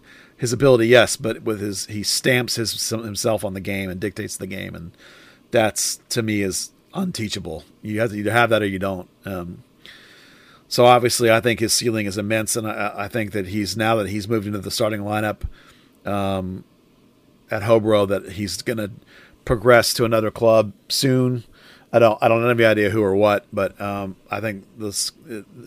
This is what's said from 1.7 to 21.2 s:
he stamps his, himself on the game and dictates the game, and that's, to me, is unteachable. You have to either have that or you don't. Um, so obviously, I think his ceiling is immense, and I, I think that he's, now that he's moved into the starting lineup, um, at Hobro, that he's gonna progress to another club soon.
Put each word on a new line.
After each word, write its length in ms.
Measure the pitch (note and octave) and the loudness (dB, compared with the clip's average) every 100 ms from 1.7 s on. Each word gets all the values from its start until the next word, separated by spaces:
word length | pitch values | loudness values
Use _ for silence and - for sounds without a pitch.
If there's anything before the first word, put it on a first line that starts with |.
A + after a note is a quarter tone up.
| F#2+ - | -8 -8
he 180 | G#2+ | -8
stamps 500 | G2 - C#3 B2 A#2 | -4 -2 0 0 0
his, 340 | - G#2+ - - | -4 -4 -6 -6
himself 540 | A2+ A2+ G2+ A#2+ G#2+ | -6 -8 -4 -2 -2
on 100 | G#2 | -4
the 60 | F#2+ | -8
game 300 | F#2+ G2 F#2+ | -6 -6 -6
and 80 | F2+ | -6
dictates 380 | G#2 F#2+ G#2 - | -6 -8 -10 -10
the 100 | F#2+ | -10
game, 300 | F#2+ F#2+ E2+ | -10 -10 -12
and 160 | E2+ - - - - _ _ | -16 -20 -20 -20 -20 _ _
that's, 480 | A#2 G#2+ - - - - | 0 0 -2 -6 -6 -8
to 120 | B2 | -6
me, 200 | A2 G#2 | -2 -2
is 280 | G2 F2+ - _ _ | -2 -4 -10 _ _
unteachable. 680 | F3+ F#3 - G#2+ G2+ E2 D#2 - _ | -6 -6 -6 -8 -8 -10 -12 -16 _
You 160 | G#2+ G#2+ | -6 -4
have 120 | A#2 | -2
to 60 | G#2 | -2
either 140 | G#2 | 0
have 200 | A#2 A#2 | 2 4
that 120 | A2 | 2
or 40 | G#2 | 0
you 120 | F#2+ | -2
don't. 300 | G2 F#2 F2 _ | -4 -6 -10 _
Um, 400 | G2 F#2 F2 - - _ - - - - - - - - _ | -10 -8 -10 -14 -20 _ -20 -20 -20 -20 -20 -20 -20 -20 _
so 140 | - | 4
obviously, 460 | A#2+ B2 A#2 - A#2 | 8 8 4 2 4
I 100 | A2+ | 4
think 200 | A#2+ G#2+ | 2 0
his 120 | A2+ | 0
ceiling 340 | - A#2 A2 G2+ | 0 0 -2 -4
is 120 | G2 | -4
immense, 360 | G2+ A2 G#2+ | -2 -2 -2
and 140 | A#2+ A2 | -4 -4
I, 240 | A2 G2+ - | -4 -6 -6
I 120 | G2+ | -6
think 240 | A#2+ G#2 | -6 -6
that 160 | G#2 F#2 | -6 -6
he's, 280 | G#2 G2+ G#2+ | -4 -4 -2
now 200 | A2 A2+ | 0 0
that 140 | F#2+ | -2
he's 180 | G#2 G2+ | -6 -4
moved 180 | A2+ G2+ | -4 -2
into 120 | G#2 | -6
the 120 | G2 | -6
starting 300 | - A2 A2 | -4 -2 -2
lineup, 420 | G2+ G#2+ G#2+ G2+ - - - _ _ _ | -4 -2 -2 -4 -10 -12 -20 _ _ _
um, 600 | G2 G2+ G2 F#2+ F#2 F#2 - _ _ _ _ _ _ _ _ | -6 -4 -2 -4 -6 -10 -16 _ _ _ _ _ _ _ _
at 120 | A2 | -4
Hobro, 440 | A2 A2+ G#2+ G#2 G2+ | 2 2 4 2 2
that 240 | G2 D#2 | 0 -4
he's 280 | F2+ G2+ - | -6 -6 -6
gonna 280 | - A2+ G#2 - - - - _ | -6 -6 -8 -12 -20 -20 -20 _
progress 500 | - A#2+ A#2 A#2+ G#2+ | -4 2 6 6 6
to 100 | - | 0
another 260 | A#2 A2+ G#2+ | 0 0 -2
club 420 | - A#2 A2 G#2 - - | 2 4 6 4 -4 -6
soon. 560 | - C#3 B2+ | -2 2 2